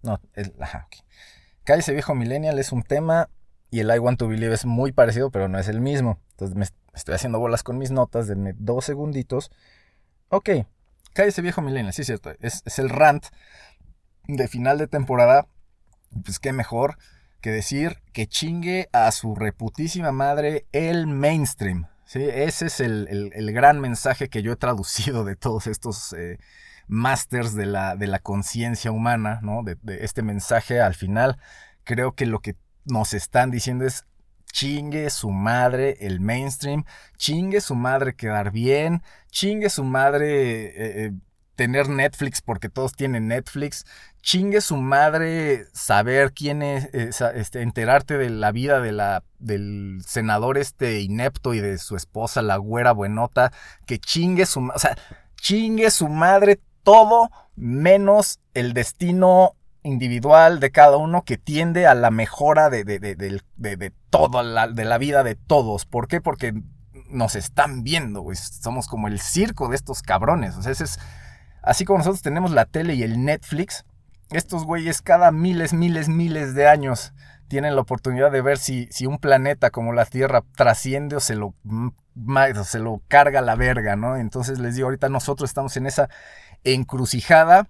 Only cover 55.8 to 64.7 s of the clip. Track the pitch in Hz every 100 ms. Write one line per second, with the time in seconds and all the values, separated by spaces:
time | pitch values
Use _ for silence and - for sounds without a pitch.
55.8 | 220 - 160 151 170 196 202 202 _ _
56.8 | - 220 214 233 233 - _ - 120 131
57.8 | 160 196 196 208 202 - _ 127 123 120
58.8 | 120 - 175 185 185 185 185 _ - _
59.8 | 147 131 123 120 131 156 165 170 131 147
60.8 | 147 143 156 175 - 127 - 147 170 170
61.8 | 175 127 120 110 113 - 143 151 156 120
62.8 | 101 101 101 87 98 98 - - 107 95
63.8 | 95 - _ - 147 127 120 113 113